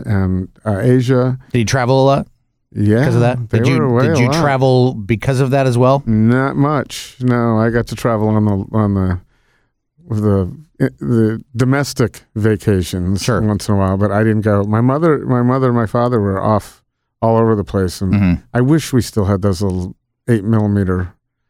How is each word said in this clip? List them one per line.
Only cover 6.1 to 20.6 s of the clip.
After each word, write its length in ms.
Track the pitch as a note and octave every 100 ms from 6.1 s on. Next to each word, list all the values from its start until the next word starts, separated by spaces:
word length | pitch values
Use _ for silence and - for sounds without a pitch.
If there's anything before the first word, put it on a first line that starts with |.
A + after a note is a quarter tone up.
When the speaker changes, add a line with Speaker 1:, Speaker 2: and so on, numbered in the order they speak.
| A2 A2 B2 C#3 -
Speaker 1:
much. 600 | C#3+ D3+ - - - -
No, 380 | B2 A#2+ A#2 A2
I 100 | A2+
got 160 | A#2 A2+
to 60 | A#2
travel 320 | B2+ A2+ G#2+
on 160 | G#2+
the, 200 | G#2+ G2 -
on 220 | A2 G#2
the, 260 | G2 F#2 F2+ - _ _ _ _ _ _ _ -
the, 480 | G#2+ G#2+ G2 F2+ - - - C3+ -
the 440 | C#3 A#2 A2 A2+ - A2+
domestic 640 | B2+ C#3 C#3 - A2+ - _
vacations 880 | A2 G#2+ G#2 - F#2+ F2 F#2+ F2+ G2
Speaker 2:
Sure. 180 | - G#2+
Speaker 1:
once 260 | G#2+ G2+ -
in 60 |
a 40 | G2+
while, 180 | F#2+ F#2+
but 140 | G2+
I 120 | G2+
didn't 180 | A2 G#2+
go. 220 | G#2+ G2+
My 160 | G2+ G#2+
mother, 380 | B2 C#3 E3+ C#3 A2+
my 160 | B2
mother 240 | B2 C3 C3
and 80 | A#2+
my 100 | A2
father 340 | A#2+ A#2+ B2
were 200 | G2+ F#2+
off 420 | G#2 G#2+ - - _ _ _ -
all 160 | A2+ A2+
over 180 | A2+
the 100 | G#2+
place, 360 | F#2+ G2 F#2 -
and 140 | G2
Speaker 2:
Mm-hmm. 200 | G2+ F#2+ F2 -
Speaker 1:
I 60 | A#2+
wish 320 | B2+ D#3 -
we 100 | B2+
still 240 | - - F#2+
had 160 | G2+
those 180 | G2+ F2+
little 320 | G2+ F#2 F#2 - _ _ -
eight 160 | A2+
millimeter 680 | G2 A2